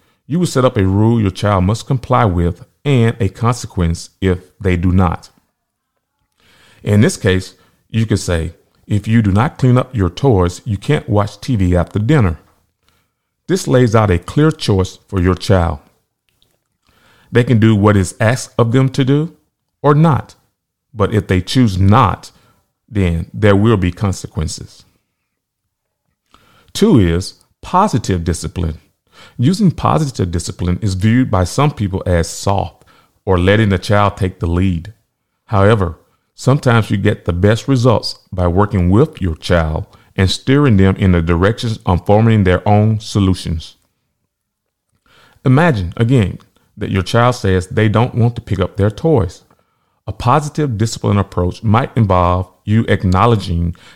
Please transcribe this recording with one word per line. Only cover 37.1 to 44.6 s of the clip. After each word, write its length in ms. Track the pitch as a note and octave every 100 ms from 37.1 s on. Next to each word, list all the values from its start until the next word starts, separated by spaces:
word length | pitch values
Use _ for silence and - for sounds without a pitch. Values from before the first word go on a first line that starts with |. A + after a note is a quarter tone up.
| -
the 80 | -
best 340 | F2 G#2 A2+ -
results 540 | C3+ B2 G#2+ - - -
by 160 | F#2 F2+
working 420 | F2 G2+ G2 F2
with 320 | G2+ D#3 -
your 140 | F#2
child 520 | D#2 - F2 D#2 D#2+ - - _
and 160 | - F#2+
steering 460 | - - C#3 C#3+ G2
them 180 | F#2+ F#2+
in 140 | G2
the 120 | F2
directions 580 | E2 E2+ F#2+ A#2 A#2 A2 -
of 200 | E2+ -
forming 380 | G#2 A2+ A2
their 220 | F#2 F2 G#2
own 320 | G#2 G#2+ G#2+
solutions. 760 | - G#2+ F#2+ F2+ F2 E2 - _ _ _ _ _ _ _ _ _